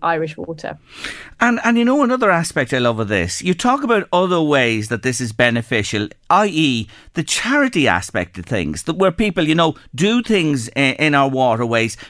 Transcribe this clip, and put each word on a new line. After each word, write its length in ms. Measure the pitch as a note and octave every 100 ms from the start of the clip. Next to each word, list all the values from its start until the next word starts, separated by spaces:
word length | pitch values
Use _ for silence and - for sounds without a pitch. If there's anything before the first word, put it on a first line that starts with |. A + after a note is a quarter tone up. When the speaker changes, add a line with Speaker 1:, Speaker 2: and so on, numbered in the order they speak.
Speaker 1:
Irish 340 | E3+ D#3+ D#3+ -
water. 400 | - D#3+ - - _ - - - - -
Speaker 2:
And, 220 | A#3 A#3
and 160 | A3+ A#3
you 60 |
know, 180 | A#3+ C#4+
another 280 | B3 B3+ G#3+
aspect 440 | E3+ E3 D#3 B2+
I 40 | C3
love 200 | A#2+ A2
of 80 | G#2
this, 340 | G2+ F2 -
you 140 | F3
talk 300 | F3 B3 C#4
about 240 | C4 A3 -
other 300 | F3+ F#3 F3
ways 460 | D3+ C#3 A#2+ A2 G#2+
that 160 | A#2+
this 160 | B2+ A#2+
is 120 | A#2+
beneficial, 760 | G#2+ A#2+ A#2 - A#2 G2+ G#2 G#2 - -
i 180 | F#3 G#3
e 400 | D#3 D#3 A#2 G#2 - -
the 80 | -
charity 640 | E3 - A3+ D4 C4+ F3 B2
aspect 480 | F2 - G#2 F2 F#2
of 60 | -
things, 360 | G#2+ D2+ F2
that 100 | - E3
where 140 | F#3
people, 320 | E3+ A3 F3+ D#3
you 60 |
know, 200 | E3 E3 - -
do 280 | B2+ G3 A#3+
things 460 | A#3 G3+ D#3 C#3 A2+ -
in, 180 | C3+ -
in 180 | D3+
our 140 | C#3+ C#3
waterways 680 | C3 B2+ A2+ A#2 A2+ A2+ -